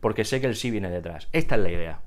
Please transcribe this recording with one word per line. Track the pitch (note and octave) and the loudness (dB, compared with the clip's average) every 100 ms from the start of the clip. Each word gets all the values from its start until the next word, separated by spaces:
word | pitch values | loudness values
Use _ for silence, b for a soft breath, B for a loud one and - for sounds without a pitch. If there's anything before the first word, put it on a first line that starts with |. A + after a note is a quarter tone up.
Porque | A2+ - | -2 -2
sé | G#2+ C3 | -2 -2
que | C3 | -2
el | |
sí | G#2+ B2 | -4 -4
viene | A2 G2 | -4 -4
detrás. | F2 E2+ D#2+ - | -6 -8 -10 -4
Esta | D#3+ - A2 | 0 4 6
es | |
la | F#2+ | 6
idea. | F2 E2 D#2 | 4 0 -2